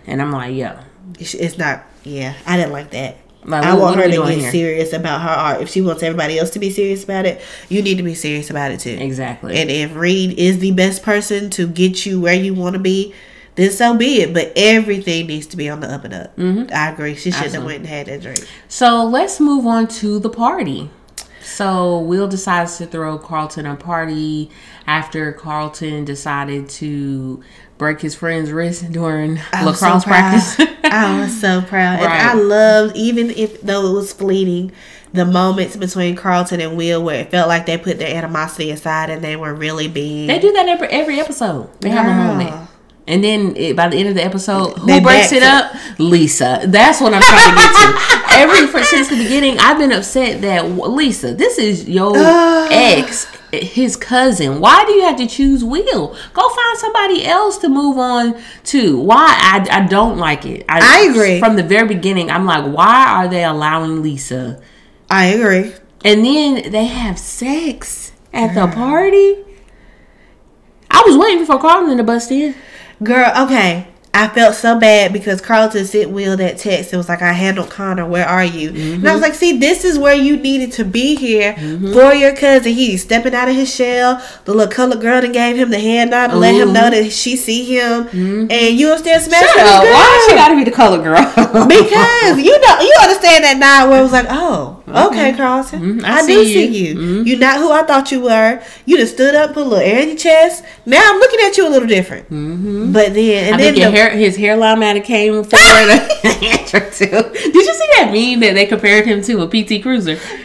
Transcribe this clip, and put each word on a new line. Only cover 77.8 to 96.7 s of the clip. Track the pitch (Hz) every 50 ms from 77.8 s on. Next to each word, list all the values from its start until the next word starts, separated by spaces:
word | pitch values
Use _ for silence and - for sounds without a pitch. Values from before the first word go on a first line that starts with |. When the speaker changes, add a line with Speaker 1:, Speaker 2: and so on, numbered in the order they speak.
| 196 190 185 185 170
Speaker 2:
Where | 170 175 175 175
are | 147 180 185 185
you?" | 175 170 165 151 156
And | - 156
I | 156 156 170 180 185 302 320
was | 311
Speaker 1:
Mm-hmm. | 320
Speaker 2:
like, | 311 -
"See, | - 359 349 285 240
this | 269 294 359 349 -
is | 370 311 285
where | 277 285 285
you | 285 269 285 294
needed | 269 294 269 269 269 254 240 240
to | - 220
be | 185 185 226 247 285 302
here | 285 269 233 220 208 202 208 214
Speaker 1:
Mm-hmm. | 170 151 151 156 175 190 196 202
Speaker 2:
for | 247 262 269 285
your | 285 277 277 277
cousin. | 269 285 277 269 262 240 233 233
He's | 240 262 226 190 185 -
stepping | - 226 233 233 254 247
out | 247 247 254
of | 262
his | 262 269 262 -
shell. | - 247 247 247 247 247 247 254 254 - - - - -
The | - 202
little | 220 214 208
colored | - 254 254 254 247 220
girl | 220 226 247 254
that | 254 240 240
gave | 240 240 240 240
him | 254 262 240
the | 220 202
hand | 214 220 226 233 233 240
nod | 240 240 247 240 -
to |
let | 180 180 - 196
him | 202 208 196 190
know | 226 233 240
Speaker 1:
Mm-hmm. | 233 214 220
Speaker 2:
that | 214 -
she | - - 254 254
see | 254 - - 226 240 247
him. | 240 254 247 240 233 233 233 233
Speaker 1:
Mm-hmm. | 233 - 180 185 190 202 214 220 220
Speaker 2:
And | 226 233 233 226 233 240
you | 294 311 311 320
still | 320 339 330 330
smashing | 311 320 339 339 359
Speaker 1:
Shut | - -
Speaker 2:
this | 415 - 415
Speaker 1:
up. | 403 - -
Speaker 2:
girl." | 466 -
Speaker 1:
Why | - 370 494 494 480 453 440
she | -
gotta | - 302 311 320
be | 277 254
the | 226 240
colored | 269 240 202 185 165 160
girl? | 160 160 170 269
<laughs> | - - 233 226 - - 226 - 247
Speaker 2:
Because | 339 440 - - 403 440 453 466 466 480 453 392 294 269 277
you | 381 571 571
know, | 523 453 330 269
you | 330 480 605 - -
understand | 381 381 392 392 339 330 320 311
that | 285 269 262
nod | 277 277 277 269 262 269
where | 269 262
it | 262
was | 254 262
like, | 254 247 240
"Oh, | 247 294 349 330 233 160 135 139 - - - -
okay, | - 233 320 403 240 226 294 269
Speaker 1:
Okay. | 262
Speaker 2:
Carlton. | - 269 254 254 269 269 - - - 170 190 208 233
Speaker 1:
Mm-hmm. | -
I | 185 240 302
Speaker 2:
I | 320
do | 311 381 415 440
Speaker 1:
see | 427 427
Speaker 2:
see | 370 -
Speaker 1:
you. | 233